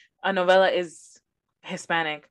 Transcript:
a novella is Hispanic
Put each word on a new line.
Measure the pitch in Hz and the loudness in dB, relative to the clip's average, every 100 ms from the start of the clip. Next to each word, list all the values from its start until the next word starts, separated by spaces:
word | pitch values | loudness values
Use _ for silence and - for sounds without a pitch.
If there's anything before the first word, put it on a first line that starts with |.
| _ _ | _ _
a | 180 | -4
novella | 196 180 185 185 | -2 2 4 4
is | 175 175 - - - _ _ _ _ | 0 -4 -10 -20 -20 _ _ _ _
Hispanic | - 180 - 170 160 151 - | -16 -14 -6 -4 -4 -8 -14